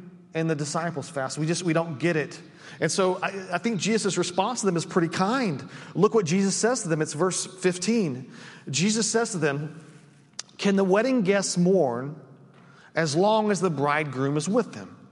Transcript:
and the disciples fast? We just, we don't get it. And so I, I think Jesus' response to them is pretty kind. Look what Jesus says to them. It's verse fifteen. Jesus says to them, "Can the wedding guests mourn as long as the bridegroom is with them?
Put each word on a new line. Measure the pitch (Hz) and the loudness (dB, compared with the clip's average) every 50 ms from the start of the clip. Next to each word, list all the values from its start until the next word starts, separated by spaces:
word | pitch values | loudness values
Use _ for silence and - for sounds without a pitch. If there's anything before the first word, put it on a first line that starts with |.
| - - - - - - | -18 -20 -20 -20 -16 -8
and | - 160 165 165 | -4 -2 0 0
the | 160 | 0
disciples | 143 151 143 - 165 170 170 - 143 127 - | -2 -2 -4 -4 -2 -4 -4 -4 -6 -8 -6
fast? | 156 139 131 127 - 147 | -6 -6 -6 -4 -4 -4
We | 156 | -2
just, | 156 170 180 185 | -2 -2 -2 0
we | 170 | 0
don't | 156 165 165 170 156 120 | 0 0 0 -2 -2 -2
get | 151 170 170 | 0 2 2
it. | 156 139 - - - - - - - - - - - | 2 0 -4 -6 -14 -18 -20 -20 -20 -20 -18 -6 -2
And | - 165 | -2 0
so | - 196 190 185 180 185 | 2 2 2 2 2 0
I, | - 175 190 196 190 185 180 | -2 -6 -6 -8 -6 -4 -4
I | 170 | -2
think | - 233 233 165 | 0 -2 -2 0
Jesus' | 170 190 226 214 - 196 - | 0 0 0 2 0 0 0
response | 180 170 - - - 190 220 247 226 | 0 -2 0 -2 -2 -2 -2 -2 -2
to | 220 | 0
them | 190 175 | 0 0
is | 165 156 | 0 -2
pretty | - - 185 165 160 | 0 0 2 2 2
kind. | - - 190 196 247 277 247 190 143 127 - - - - - - - | 2 0 0 2 2 0 0 0 -2 -4 -8 -12 -16 -16 -16 -6 0
Look | - - - - | 2 4 4 4
what | 226 185 | 4 2
Jesus | 139 175 196 196 196 175 | 4 2 2 2 2 2
says | - - 226 254 247 | 2 2 2 0 0
to | - 165 | -2 -2
them. | 160 151 | -2 0
It's | 156 147 - | -2 -2 -2
verse | 147 180 190 170 - - | 0 0 0 0 -2 -6
fifteen. | - - - - 185 175 180 - 208 226 233 196 151 123 127 131 - - - - - - - - - | -8 -6 -2 0 0 0 0 0 0 2 2 2 0 -2 -6 -10 -14 -16 -18 -20 -20 -20 -16 -10 -4
Jesus | 135 131 175 214 214 226 214 - | -2 0 2 2 2 0 0 0
says | - 226 233 226 | 2 0 0 0
to | - 165 | -2 0
them, | 156 147 139 143 156 147 - - - - - - - - - - _ _ _ - - - - | 0 0 0 0 -4 -6 -10 -12 -18 -20 -20 -20 -20 -20 -20 -20 _ _ _ -18 -18 -16 -8
"Can | - - 202 196 | -2 0 2 4
the | 196 196 | 4 4
wedding | 180 185 208 226 262 262 254 | 4 4 4 4 2 2 2
guests | 185 175 202 202 180 - - 180 | 2 2 2 2 0 0 0 2
mourn | 175 180 196 185 151 127 117 120 131 143 160 - - - - - - - - - - - - - - - - | 4 4 4 4 4 2 0 -4 -6 -8 -10 -12 -16 -20 -20 -20 -20 -20 -20 -20 -20 -20 -20 -20 -20 -8 -2
as | 156 165 151 135 | -2 0 2 2
long | 165 190 214 220 220 214 208 | 4 4 4 4 4 2 2
as | 202 160 | 2 2
the | 180 185 | 0 0
bridegroom | 156 135 139 147 143 156 156 143 127 127 135 139 147 156 | 0 0 2 2 2 2 0 -2 -2 -2 0 0 0 0
is | 156 185 | 0 0
with | 208 247 190 - | 0 0 0 -2
them? | - 107 95 - - - - - | -6 -14 -14 -16 -18 -20 -20 -20